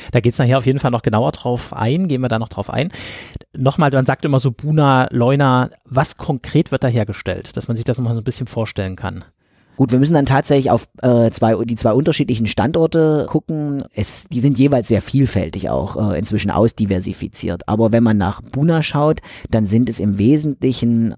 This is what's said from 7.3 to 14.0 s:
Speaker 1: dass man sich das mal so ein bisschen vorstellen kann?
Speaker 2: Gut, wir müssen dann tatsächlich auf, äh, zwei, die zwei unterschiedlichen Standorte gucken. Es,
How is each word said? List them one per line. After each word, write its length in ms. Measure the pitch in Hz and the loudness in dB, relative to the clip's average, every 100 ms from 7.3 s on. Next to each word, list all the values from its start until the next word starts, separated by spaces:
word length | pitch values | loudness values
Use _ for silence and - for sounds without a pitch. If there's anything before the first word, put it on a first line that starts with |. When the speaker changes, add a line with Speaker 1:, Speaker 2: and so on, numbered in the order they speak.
| 92 - - | -8 -8 -8
Speaker 1:
dass 100 | - | -6
man 80 | 117 | -4
sich 100 | 113 | -4
das 140 | 120 | -2
mal 140 | 117 | -2
so 80 | 117 | -2
ein 20 | |
bisschen 220 | 110 - 127 | -4 -6 -6
vorstellen 500 | - 110 - 95 92 | -6 -6 -4 -6 -6
kann? 300 | 95 95 - _ _ _ _ - | -10 -10 -14 _ _ _ _ 0
Speaker 2:
Gut, 160 | 127 | 2
wir 80 | 127 | 4
müssen 160 | 143 160 | 4 4
dann 100 | 135 | 4
tatsächlich 460 | 135 - 139 131 | 2 4 2 2
auf, 160 | 113 - - | -2 -6 -4
äh, 260 | 127 120 113 | 2 4 4
zwei, 240 | - 113 101 | 2 2 2
die 120 | 117 113 | -2 -2
zwei 180 | 113 | 0
unterschiedlichen 540 | 113 160 151 139 113 110 | 2 2 0 0 -2 -2
Standorte 800 | - 117 170 160 165 156 151 - | 0 0 2 2 2 2 2 0
gucken. 540 | 156 - 156 147 139 - | -2 -2 -6 -4 -6 -8
Es, 320 | - | -8